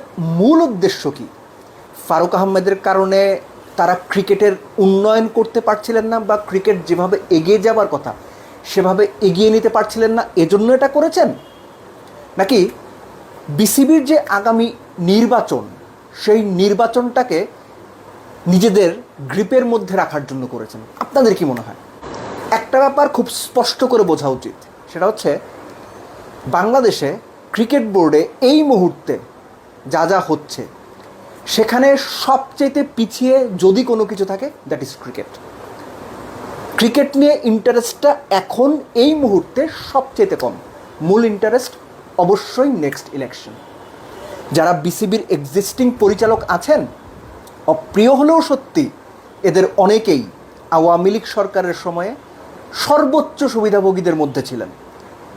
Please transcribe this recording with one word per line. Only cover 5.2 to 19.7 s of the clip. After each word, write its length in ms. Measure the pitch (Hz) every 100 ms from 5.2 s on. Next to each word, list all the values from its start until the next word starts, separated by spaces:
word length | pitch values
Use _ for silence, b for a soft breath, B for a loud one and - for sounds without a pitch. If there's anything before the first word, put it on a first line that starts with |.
| 226
করতে 340 | 226 220 240
পারছিলেন 440 | 208 208 - 226 220
না 140 | 226
বা 180 | 208 208
ক্রিকেট 400 | - 190 208 196 170
যেভাবে 320 | 170 180 196 -
এগিয়ে 300 | 170 160 208
যাবার 280 | 214 220 202
কথা 260 | 139 123 104 B B B B -
সেভাবে 420 | 202 185 190 202 -
এগিয়ে 280 | 196 175 220
নিতে 200 | 220 226
পারছিলেন 420 | 220 214 226 226
না, 120 | 226 - -
এজন্য 380 | 165 202 226
এটা 140 | 254 269
করেছেন? 460 | 294 320 359 277 - - - - - - - - - - -
নাকি 320 | 196 233 180 - - - - - - - -
বিসিবির 560 | 147 214 - 277 320 262
যে 140 | 311
আগামী 540 | - 202 226 226 233 - - -
নির্বাচন, 600 | 175 208 233 233 - 131 104 - - - - - -
সেই 180 | 220
নির্বাচনটাকে 1040 | 208 180 202 202 226 240 247 247 247 160 - - - - - - - - - - 170
নিজেদের 540 | 180 220 196 180 - - -
গ্রিপের 460 | 135 185 214 262
মধ্যে 300 | 240